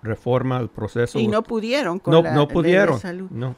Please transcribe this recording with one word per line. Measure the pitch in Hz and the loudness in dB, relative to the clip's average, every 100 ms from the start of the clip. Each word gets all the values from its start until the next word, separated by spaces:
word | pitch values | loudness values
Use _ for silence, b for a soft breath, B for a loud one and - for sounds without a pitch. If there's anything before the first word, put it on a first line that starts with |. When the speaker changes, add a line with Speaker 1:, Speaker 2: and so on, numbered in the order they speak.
Speaker 1:
reforma, | 113 110 - 127 127 127 | -6 -6 -2 0 0 -4
el | 117 | -6
proceso | - 107 120 120 214 | -8 -6 -2 -2 0
Speaker 2:
Y | 220 | 0
no | 214 | 0
Speaker 1:
ust-, | 226 | -2
Speaker 2:
pudieron | 226 220 269 233 175 | -4 -2 -2 -2 -4
con | - | 4
Speaker 1:
no, | 160 | 4
Speaker 2:
la | 165 | 4
Speaker 1:
no | 151 | 2
Speaker 2:
ley | 147 | 2
de | |
Speaker 1:
pudieron, | 170 160 180 196 127 | 2 2 4 4 0
Speaker 2:
salud. | 185 180 185 | -4 -10 -10
Speaker 1:
no, | 120 127 | -8 -8